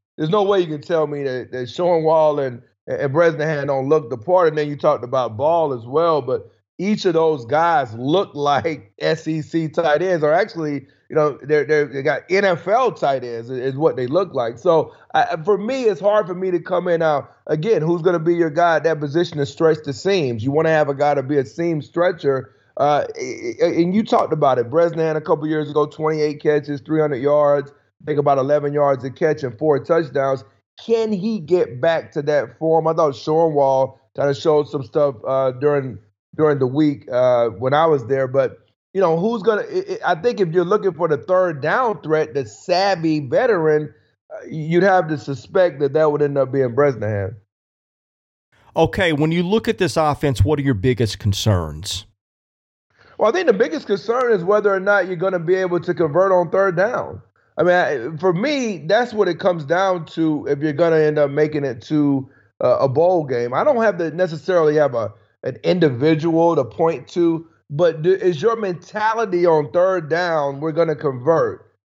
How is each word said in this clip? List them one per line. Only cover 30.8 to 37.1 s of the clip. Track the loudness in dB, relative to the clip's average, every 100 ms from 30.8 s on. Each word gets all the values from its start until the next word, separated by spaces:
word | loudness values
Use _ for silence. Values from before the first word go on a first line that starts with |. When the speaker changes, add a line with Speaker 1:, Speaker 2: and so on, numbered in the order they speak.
Speaker 1:
Can | -2 -2 0
he | -2 -2 -6
get | 0 0 0 0
back | 0 0 -4
to | -4
that | 0 0 -2 -4
form? | 0 2 2
I |
thought | 2 0
Schoenwald | 0 -2 2 2 2 2 2 0 -6 _
kinda | -4 -2
showed | 0 2 2 0
some | -6
stuff, | -4 0 0 -2 -4
uh, | -2 -2
during, | 0 0 0 -2 -10 -18 _ _ 0
during | 0 2
the | 0
week, | 2 0 0 -4